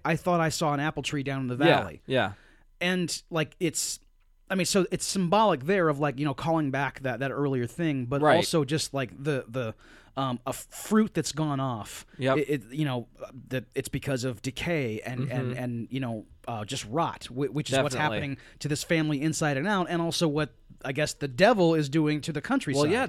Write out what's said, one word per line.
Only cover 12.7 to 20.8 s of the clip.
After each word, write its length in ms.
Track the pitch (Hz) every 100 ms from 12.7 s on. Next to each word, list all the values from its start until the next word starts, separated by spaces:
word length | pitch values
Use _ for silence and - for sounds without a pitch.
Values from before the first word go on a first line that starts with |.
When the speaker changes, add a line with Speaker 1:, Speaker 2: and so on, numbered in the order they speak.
Speaker 1:
you 140 | 135 151
know, 200 | 127 117 - - 131 -
that 160 | 131 110
it's 160 | - -
because 340 | 139 - 131
of 160 | 131 113
decay 600 | 135 - 170 165 127 110
and, 260 | - 123 131
and, 200 | 127 127
Speaker 2:
Mm-hmm. 100 | 123
Speaker 1:
and, 260 | 123 117 107
you 100 | 131
know, 240 | 131 113 - - -
uh, 160 | 117
just 220 | 104 135 107
rot, 380 | 127 156 - -
whi-, 220 | 123 143
which 220 | 131 147
is 60 | 135
what's 160 | 139
Speaker 2:
Definitely. 220 | 127 151 107
Speaker 1:
happening 200 | 143 135 - -
to 80 | 147
this 140 | 147
family 380 | - 165 156 143
inside 380 | 156 151 156 139
and 100 | 175
out, 200 | 202 170
and 100 | 170
also 260 | 170 165 165
what, 280 | 147 151 - - -